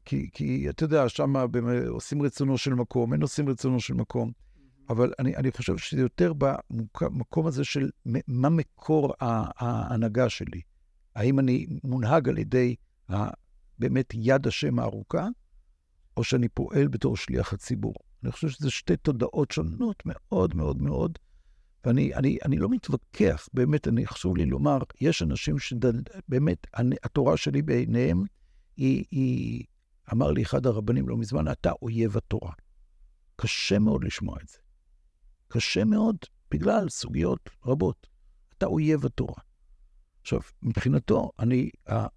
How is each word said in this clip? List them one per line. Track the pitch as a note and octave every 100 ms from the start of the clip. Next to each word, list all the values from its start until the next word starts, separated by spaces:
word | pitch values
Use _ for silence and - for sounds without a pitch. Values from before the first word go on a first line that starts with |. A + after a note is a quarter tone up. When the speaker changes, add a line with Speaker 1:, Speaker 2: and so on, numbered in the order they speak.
| -
Speaker 1:
כי, | C#3 -
כי, | - C#3+ C3 C#3+
אתה | C#3
יודע, | D#3+ D3+ B2
שמה | - C#3+ C#3 B2
באמת | B2 A#2 A#2+ A#2+
עושים | A#2+ - D3
רצונו | C#3+ - C3+ C3
של | C#3
מקום, | B2 A#2 B2+ A#2
אין | D3
עושים | D3 - C#3
רצונו | B2 C3 B2+
של | -
מקום. | B2 A#2 B2 A#2 A#2+ - -
Speaker 2:
מהמם. | - _ -
Speaker 1:
אבל | A#2 B2 -
אני, | C3 C#3
אני | C3
חושב | - - E3+
שזה | - C#3
יותר | B2+ - F3
במוק-, | D3+ C#3 C#3 - A2+ A2 -
במקום | - C3 A2+ E3 D#3+
הזה | C3+
של | C#3 C#3+ C3+ - B2
מ-, | A#2 - B2
מה | C#3
מקור | E3 - - - D#3 C#3 -
ה-, | B2 A2+ - - A#2+
ההנהגה | A#2 A#2 A#2+ A#2 A2+ A#2+
שלי. | - - F2+ - _ _ _ _ A2
האם | A#2 C3+
אני | C3 B2 - C#3
מונהג | C3+ B2+ A2+ D#3+ C3+
על | A2
ידי | G#2+ B2+ B2 A#2+ _ _ -
ה-, | F#2+ G#2+ - _ - - -
באמת | B2+ C3 B2+
יד | A2+ A2 C3+ C3+
השם | - C#3+ A#2+
הארוכה, | A2+ G#2+ G#2 E3 G3 A#3+ _ - _ _ _ _ _ -
או |
שאני | A#2 C3 A#2+
פועל | - C3+ D#3+ C#3
בתור | B2 C3 A#2
שליח | - B1+ A2+
הציבור. | G#2 - B2+ A2 - _ -
אני | A#2+
חושב | - D#3
שזה | C3 C#3+
שתי | - - E3
תודעות | - B2 - - C#3+
שונות | - D#2+ E2 A#3 G3 -
מאוד, | - - G3 - D#2+
מאוד, | D3 -
מאוד, | C#3 C3 E3 E3 _ - _ - _ _ B2
ואני, | B2+ C#3
אני, | - C3+ - D3
אני | -
לא | G3
מתווכח, | B3 - C3 _ - G3+ D2 -
באמת, | B2+ B2+ D3+ -
אני, | A#2 A2
חשוב | - - F3
לי | D#2
לומר, | B2+ D2 C3 - -
יש | C#3+ D#3+
אנשים | D#3+ C3+ - D3
שד-, | - B2 B2 A#2+ A#2+ F#3+ -
באמת, | C3 D3+ F3 - -
אני, | B2 -
התורה | - D3+ C3+ D#3
שלי | D3 C#3
בעיניהם, | D#3 B2 A2+ A#2 C3+ F3 G3+ _ _ - _ -
היא, | C3 C3 -
היא, | C3+ C3 B2 A#2 A#2+ - _ _ _ -
אמר | A2 D2
לי | D2+
אחד | A2+ - B2+
הרבנים | G#2+ G#2+ C3 B2+
לא | A#2
מזמן, | A2 C#3+ -
"אתה | B2+ - -
אויב | A#2+ A2+ A2+ G#2+
התורה." | - - E2 D#2+ - - - _ - _ _ -
קשה | A#2 - - G3+
מאוד | G#3+ C3+
לשמוע | - - - -
את | D2+
זה. | - _ _ _ _ _ _ - _ _
קשה | - - -
מאוד, | - G#3 A3 G#3 - _ -
בגלל | D3+ F#3+ A3 F3+
סוגיות | - - - - - - - -
רבות. | C#3+ F#2 - - _ - _ _ -
"אתה | -
אויב | E3 D3+ D3+ C3+
התורה." | - A#2+ - - _ _ - - - _ _
עכשיו, | - A#2+ - -
מבחינתו, | A#2 A2+ B2+ C#3+ - F#2 - -
אני, | A2+ B2+ A2+ - -
ה-, | A2 A2